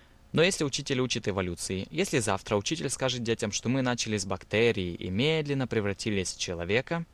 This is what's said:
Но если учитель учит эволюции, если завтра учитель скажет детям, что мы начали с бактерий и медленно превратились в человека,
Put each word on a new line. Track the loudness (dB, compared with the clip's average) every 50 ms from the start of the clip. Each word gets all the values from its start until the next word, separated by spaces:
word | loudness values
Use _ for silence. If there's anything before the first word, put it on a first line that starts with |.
| -20 -20 -20 -20 -10 0
Но | 4 4
если | 4 4 4 2 0
учитель | -2 -2 -4 -2 0 0 0
учит | 0 0 -2 -2 -2 -2
эволюции, | 0 0 0 -2 -2 -4 -4 -4 -4 -4 -4 -4
если | -4 -2 -2 0 0 0
завтра | 2 2 0 -2 0 0 0
учитель | 0 2 0 -2 -2 -2 -4
скажет | -2 -2 -2 -2 -2 -2
детям, | 0 -2 0 0 0 -2
что | -2 -2 0 0
мы | 0 2 2
начали | 0 0 0 0 0 0 -2
с | 0
бактерий | -2 -4 -6 -4 0 2 4 6 4 4 2 0 -4 -4
и | -4 -4 -2
медленно | 0 0 2 2 2 0 0 0 0 -2 0 0
превратились | 0 2 2 0 0 -2 -2 0 0 0 0 -2 -4
в | -6
человека, | -4 -4 -4 -4 0 2 2 2 2 0 -2 -4 -4 -6